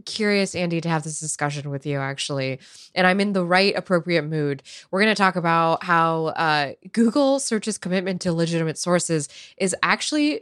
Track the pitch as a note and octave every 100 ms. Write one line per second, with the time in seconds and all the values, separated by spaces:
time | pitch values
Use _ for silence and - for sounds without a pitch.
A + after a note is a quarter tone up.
0 | - - G#3 G3+ F#3+ - F3 E3 E3 D#3+
1 | D#3+ D#3 D3+ - D3 D3 C#3+ C#3 D3 C#3
2 | C3+ C#3 - C#3 C3 B2+ - - - -
3 | F#3 F#3+ G3+ F#3+ E3+ F3+ G3 - - F3
4 | E3+ E3+ D3 D#3 D3 C#3 - - - F#3+
5 | A3 G#3 G3 F3+ E3 E3 E3 E3 F3+ E3+
6 | E3 E3 D#3+ - D#3+ D3+ C#3 - F#3+ -
7 | A3+ D4 C4+ C#4 - A3 G#3+ G3+ F3 F#3
8 | F#3 F3+ F#3 E3 E3 E3 D#3+ C#3+ F3+ F3
9 | - D#3+ C#3+ - - - F#3+ - E3 G#3
10 | - D4+ D4 D4